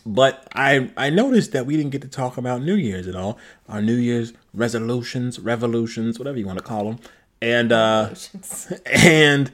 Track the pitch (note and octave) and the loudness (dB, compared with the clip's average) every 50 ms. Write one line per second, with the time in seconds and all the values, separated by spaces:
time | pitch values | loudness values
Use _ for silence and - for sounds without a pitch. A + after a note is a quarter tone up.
0 | - A2+ G2+ G#2+ C3 C3+ - - - - - - C3+ C#3 C#3 C3+ C3 A2+ - - | -10 -4 2 4 4 4 2 0 -10 -10 -4 0 2 4 4 2 2 0 -4 -4
1 | C3+ C#3+ D#3 F#3 B3 C#4 C4 A3 D#3 - - C3+ B2 C3+ D3+ D#3 D3+ C#3+ C3 C#3 | -2 0 2 2 2 4 4 2 2 2 -2 -4 -2 -2 -2 -2 -2 -2 -4 -8
2 | - C3+ - - C3 B2 - - B2 B2 B2 B2 C3+ D#3+ G3 G#3 E3 A2 F#2+ F#2 | -8 -10 -8 -6 -6 -4 -4 -4 -4 -4 -4 -2 -2 0 0 0 0 -2 -4 -4
3 | F2+ F#2 F2+ F#2 F#2 G2+ A2+ - - - - _ _ - - G#2 G#2 A2 A#2 B2 | -6 -8 -6 -6 -4 -6 -6 -8 -12 -20 -20 _ _ -10 -6 -2 0 0 2 2
4 | B2 A#2+ A#2+ A#2+ A#2 A#2 A#2 _ _ _ - F#2+ A#2 A#2 A2+ A2+ A2+ A2+ B2 B2 | 2 0 0 -2 -2 -6 -10 _ _ _ -6 -4 -2 -2 -2 -2 -4 -2 -4 -4
5 | A#2 - - B2+ B2 B2 A#2+ - F#2 G#2+ A#2 A2+ A#2+ A#2+ A#2 A#2 A#2 A2+ - A#2 | -4 -6 -6 -6 -6 -6 -6 -6 -4 -4 -4 -2 -2 -2 0 0 -2 -2 -4 -4
6 | A2+ A#2 A2+ A#2 B2+ C#3 C#3+ B2 G2+ F#2+ F#2 F#2+ - - A#2 G#2+ G2+ G#2+ A2+ A#2+ | -4 -4 -4 -4 -6 -8 -6 -6 -6 -6 -8 -10 -8 -8 -6 -4 -4 -6 -6 -10
7 | - - - _ _ _ _ - - A#2 A#2 A#2+ A#2+ A2+ A#2 A2+ A2 A2 A2 A2 | -14 -20 -20 _ _ _ _ -6 -2 0 2 2 2 4 4 4 4 4 4 2
8 | G#2+ G#2 - - - - - F#3+ - - - - - - - - - - - - | 2 0 -4 -12 -18 -18 -18 -18 -16 -14 -14 -14 -12 -12 -12 -12 -6 0 4 6
9 | - F3 D#3+ D#3 D#3 D3 C#3+ C#3 C#3 C3+ | 6 8 8 8 6 6 4 4 0 -2